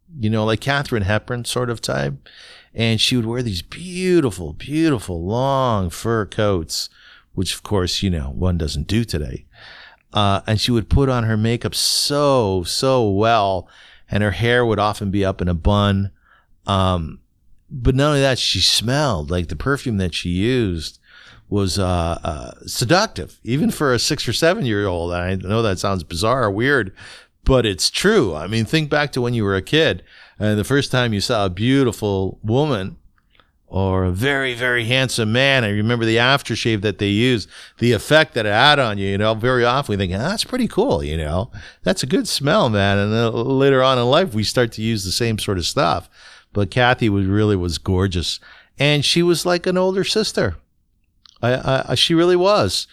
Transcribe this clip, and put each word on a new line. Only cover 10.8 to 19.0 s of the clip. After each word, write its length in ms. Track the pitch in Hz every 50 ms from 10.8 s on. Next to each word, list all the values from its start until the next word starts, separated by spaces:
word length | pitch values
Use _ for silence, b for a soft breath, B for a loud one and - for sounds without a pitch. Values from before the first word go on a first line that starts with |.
| 101 -
put 200 | - 143 139 131
on 140 | 127 123 113
her 120 | 110 110
makeup 380 | 107 110 113 120 117 - 104 -
so, 920 | - - - - - - - 143 143 147 143 135 127 110 98 95 92 87
so 460 | - - - - 131 131 127 113 104
well. 580 | 98 98 107 113 117 110 101 98 95 90 - B B B B B B B B _
And 140 | - 101 104
her 80 | 104
hair 340 | 90 82 120 120 120 123 123
would 140 | 113 107 95
often 320 | 104 107 101 - 107 98
be 140 | 92 104 95
up 160 | 95 95 -
in 60 | 90 87
a 60 | 87
bun. 580 | 80 - 101 104 104 101 101 98 98 98 98 b b b b b b b b b _ _ -
Um, 520 | 101 95 95 92 92 87 82 73 - - _ _ _ _ _ _ - - _ _
but 260 | - 135 117 135 127
not 140 | 131 143 151
only 120 | 147 139
that, 180 | 135 139 127 -
she 220 | - - - 95
smelled, 720 | - - - - 104 113 131 143